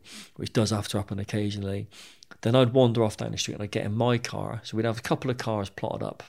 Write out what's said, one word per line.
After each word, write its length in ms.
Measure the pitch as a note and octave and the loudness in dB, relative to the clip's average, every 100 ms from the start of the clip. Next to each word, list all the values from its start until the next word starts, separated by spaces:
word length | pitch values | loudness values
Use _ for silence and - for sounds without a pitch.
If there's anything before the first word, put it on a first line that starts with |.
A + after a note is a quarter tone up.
| - - - - | -18 -20 -18 -10
which 160 | - | -2
does 180 | A#2 G#2 | 2 2
have 180 | G#2 - | 2 0
to 100 | G2+ | -2
happen 200 | - G2 | -2 -6
occasionally. 720 | G2+ G#2+ G#2 G#2 G2 G2+ G#2+ - - - - - | -4 -2 -2 -2 -4 -6 -8 -14 -20 -20 -20 -4
Then 120 | A2+ | 4
I'd 180 | C3 A#2+ | 6 6
wander 300 | C3 A#2+ A#2 | 8 6 6
off 140 | A2 - | 2 0
down 160 | A2+ | -4
the 60 | G2+ | -4
street 160 | - | -4
and 80 | - | -6
I'd 80 | G#2 | -4
get 120 | A2 | -2
in 120 | G2+ A2 | -2 0
my 220 | A#2+ A#2+ | 2 2
car. 420 | - G#2 G2+ A2 | -2 -6 -6 -8
So 140 | - A2 | -6 -2
we'd 100 | A#2 | 0
have 120 | A2+ | -2
a 40 | |
couple 280 | - E3 C3 | -2 -2 -2
of 40 | B2 | -2
cars 320 | A2+ G#2+ G2 | -2 -2 -4
plotted 340 | - A2 A2 | -6 -6 -4
up 200 | G#2+ - | -6 -8